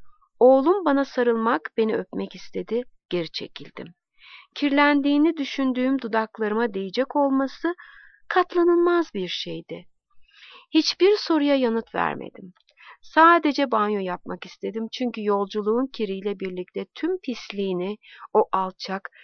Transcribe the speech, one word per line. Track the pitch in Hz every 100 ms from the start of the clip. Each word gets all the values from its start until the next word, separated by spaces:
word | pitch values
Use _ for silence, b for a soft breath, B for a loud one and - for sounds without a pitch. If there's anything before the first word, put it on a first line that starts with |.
| - - _ -
Oğlum | 247 269 277 392 320
bana | 277 269
sarılmak, | - 240 226 226 285 - -
beni | 220 196
öpmek | 190 190 196 -
istedi, | - 190 180 226 247 _ -
geri | 180 160
çekildim. | - - - 147 - - - _ B B B B -
Kirlendiğini | 294 277 285 285 277 285 311 330
düşündüğüm | 269 - 262 247 254 269
dudaklarıma | 226 220 220 - 214 220 240
değecek | 196 196 214 269 294
olması | 277 269 269 - 339 359 B B B B -
katlanılmaz | 370 370 359 349 349 349 349 320
bir | 202 180
şeydi. | - - 165 - 170 180 _ _ - B B B B B
Hiçbir | 320 - - 370 415
soruya | - 320 285 277
yanıt | 247 226 226 180
vermedim. | 165 - - - 185 - _ B B B
Sadece | - - 330 339 311 277 277
banyo | 220 208 208
yapmak | 185 180 - 180 180
istedim | - 196 208 226
çünkü | - 247 220
yolculuğun | 208 202 202 214 208 226 262
kiriyle | - 208 196 202 196
birlikte | 190 180 180 196 196 -
tüm | 320 370
pisliğini | - 226 - 196 196 180 185 214 B B B
o | 214 -
alçak, | 190 185 - - - - b